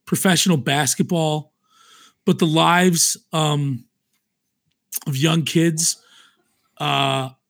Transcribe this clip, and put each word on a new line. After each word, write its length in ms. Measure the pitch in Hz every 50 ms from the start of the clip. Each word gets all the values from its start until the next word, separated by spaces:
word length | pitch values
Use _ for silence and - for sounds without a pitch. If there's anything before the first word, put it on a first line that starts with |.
| _
professional 520 | - - - - 196 175 156 - 190 170 143
basketball, 960 | 107 151 139 143 147 135 - - 160 - 180 165 160 156 151 151 151 - _ _ _ _ _ _ _ _ - _ - _ _ _ _
but 140 | - 180 -
the 80 | 180 160
lives, 720 | 156 160 165 165 170 175 180 185 170 160 - - - - _ _ -
um, 520 | 160 156 151 147 147 143 143 131 117 - _ _ _ _ _ _ _ _ _ _ _ _ _ _ _ _ _ _ _ _ _ - - -
of 100 | - 139
young 280 | 131 147 160 165 170 143
kids, 580 | - - 165 165 170 160 160 160 - - - _ _ _ _ _ _ _ _ _ _ _ _ _ _ _ _
uh, 500 | 147 147 143 139 139 139 135 135 131 131 - _ _ _